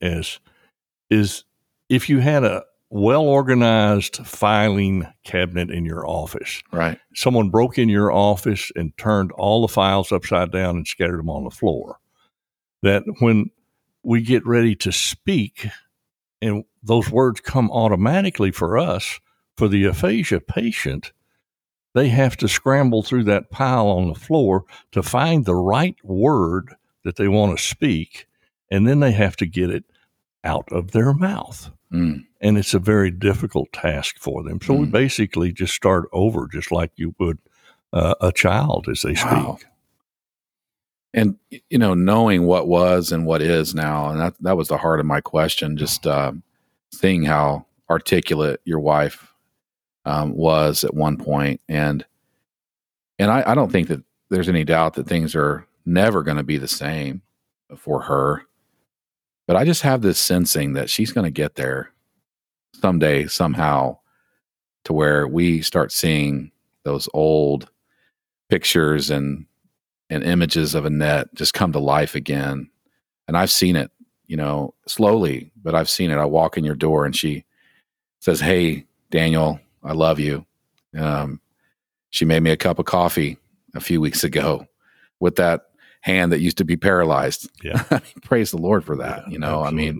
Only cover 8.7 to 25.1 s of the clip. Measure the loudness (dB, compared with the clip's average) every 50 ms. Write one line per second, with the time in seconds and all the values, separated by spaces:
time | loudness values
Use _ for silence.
8.7 | -8 -6 -6 -6 -8 -6 -2 0 0 0 0 -2 -4 -2 0 2 2 2 2 0
9.7 | 0 2 2 2 2 0 0 0 -2 -4 -2 0 0 0 0 0 -2 -2 -2 -2
10.7 | -2 -4 -6 -6 -6 -4 -2 -2 -2 -4 -6 -6 -6 -6 -8 -10 -8 -2 -2 -2
11.7 | 0 -2 -6 -12 -16 -20 _ _ _ _ _ _ _ _ _ _ _ _ _ _
12.7 | _ -2 0 2 2 2 0 -4 -2 0 2 4 4 2 2 -2 _ _ _ _
13.7 | _ _ _ _ _ _ -4 0 0 0 2 2 0 0 2 2 2 2 4 2
14.7 | 2 0 -2 -4 -2 -2 -4 -4 -6 -6 -4 -2 0 0 0 -4 _ -12 -12 -12
15.7 | -12 -14 _ _ _ _ _ _ _ _ _ _ _ -6 -4 -2 -2 -4 -6 _
16.7 | _ _ -2 0 2 2 2 2 2 2 2 2 0 -2 -8 -4 -2 0 0 0
17.7 | 0 2 2 2 2 2 2 2 2 2 0 -2 -2 -2 -2 -2 0 -2 -4 -2
18.7 | 0 0 0 0 -2 -4 -6 -8 -10 -12 _ _ _ _ _ _ _ 0 0 2
19.7 | 4 4 4 2 2 0 0 0 0 0 -2 0 -2 -2 -2 -4 -6 -4 -2 -4
20.7 | -4 -4 -6 -6 -6 -8 -10 -14 _ _ _ _ _ _ _ _ _ _ _ _
21.7 | _ _ _ _ 0 2 2 4 4 4 2 2 0 0 -2 0 0 0 0 2
22.7 | 2 4 4 2 2 0 0 0 0 0 2 2 2 0 0 -4 -6 -4 -2 0
23.7 | 2 2 2 2 2 2 0 0 -2 -6 -4 0 2 2 4 4 2 2 0 _
24.7 | -20 -20 -14 _ -4 -4 -4 0